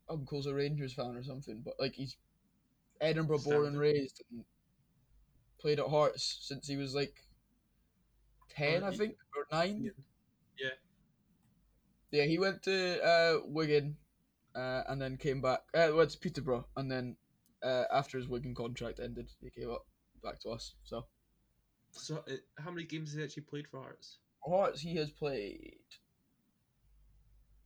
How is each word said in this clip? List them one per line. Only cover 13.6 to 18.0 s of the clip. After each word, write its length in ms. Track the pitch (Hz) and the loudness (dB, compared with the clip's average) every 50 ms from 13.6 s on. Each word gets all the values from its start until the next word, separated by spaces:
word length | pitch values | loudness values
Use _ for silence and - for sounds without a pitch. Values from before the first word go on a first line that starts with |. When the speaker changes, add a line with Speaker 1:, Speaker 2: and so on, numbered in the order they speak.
| 160 147 151 147 139 147 147 - _ _ _ _ _ _ _ _ _ _ - | 2 6 6 4 4 2 -4 -8 _ _ _ _ _ _ _ _ _ _ -8
Speaker 1:
uh, 280 | 123 127 127 127 131 - - | -6 -4 -2 -2 -2 -2 -2
and 120 | 135 139 | -2 -2
then 160 | 135 131 131 131 | -2 -4 -4 -2
came 220 | - 156 131 135 127 | 0 0 0 2 4
back. 180 | 131 127 - - _ - | 4 2 2 0 _ 4
Uh, 160 | 156 170 160 151 | 6 6 8 8
went 160 | 160 165 151 | 6 6 6
to 80 | - - | 4 -2
Peterborough, 480 | - 185 - 147 123 - 123 120 - - - | -4 -4 -2 -2 0 0 0 0 -2 -6 -6
and 140 | 139 139 131 | -6 -4 -2
then, 260 | 131 127 123 123 120 - _ _ _ _ _ _ _ - - | -2 -2 -4 -4 -8 -10 _ _ _ _ _ _ _ -4 -2
uh, 220 | 123 131 127 123 - | 0 2 2 2 4
after 260 | - 135 | 2 2